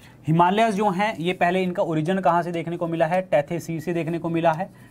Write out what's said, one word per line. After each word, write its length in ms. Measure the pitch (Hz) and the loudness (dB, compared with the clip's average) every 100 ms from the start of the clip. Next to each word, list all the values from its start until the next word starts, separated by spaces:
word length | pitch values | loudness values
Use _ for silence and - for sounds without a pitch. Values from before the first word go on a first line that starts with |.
| - - - | -20 -10 0
हिमालयस 480 | 160 175 208 226 | 4 4 4 2
जो 160 | 196 214 | 2 0
हैं 260 | 180 208 214 | 0 -2 -2
ये 140 | 170 | -4
पहले 300 | 180 175 185 | 0 0 2
इनका 200 | 185 180 | 0 -2
ओरिजिन 380 | 170 156 156 190 | -2 0 0 0
कहाँ 220 | 185 170 | 2 2
से 100 | 170 | 0
देखने 240 | 170 160 170 | -4 -6 -6
को 100 | 170 | -4
मिला 200 | 165 160 | -2 0
है? 160 | 185 | 0
टेथे 380 | 185 151 147 170 | 0 0 0 -4
सी 200 | - 165 | -6 -6
से 140 | 170 | -4
देखने 240 | 170 160 170 | -4 -4 -4
को 100 | 165 | -2
मिला 240 | 165 165 | 0 0
है, 180 | 156 190 - - | 0 -4 -12 -20